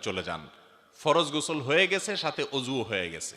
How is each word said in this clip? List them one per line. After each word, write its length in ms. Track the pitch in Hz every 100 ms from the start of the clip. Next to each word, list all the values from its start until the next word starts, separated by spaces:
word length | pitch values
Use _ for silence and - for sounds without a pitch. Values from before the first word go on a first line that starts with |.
| 104
চলে 160 | 92 85
যান। 140 | 80 73 - - - _ -
ফরজ 280 | 156 160 147
গোসল 240 | 151 147 156
হয়ে 260 | 123 160 185
গেছে, 200 | 196 - 190
সাথে 260 | 156 147 139
অজুও 300 | 139 127 135
হয়ে 260 | 110 98 87
গেছে। 200 | 82 -